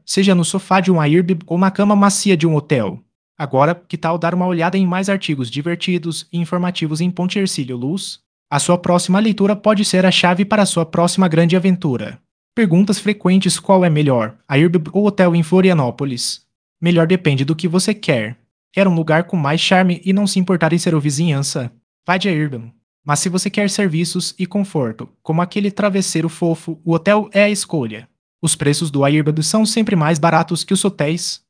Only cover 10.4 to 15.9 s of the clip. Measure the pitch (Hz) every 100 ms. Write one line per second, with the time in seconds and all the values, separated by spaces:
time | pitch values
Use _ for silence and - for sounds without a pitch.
10.4 | 202 214 190 - 160 175 175 180 185 156
11.4 | 170 180 185 180 160 120 107 117 _ _
12.4 | _ - 214 170 196 202 208 208 185 190
13.4 | 190 - - 190 180 151 151 123 110 -
14.4 | - 139 170 170 156 190 208 202 180 170
15.4 | 160 185 185 170 123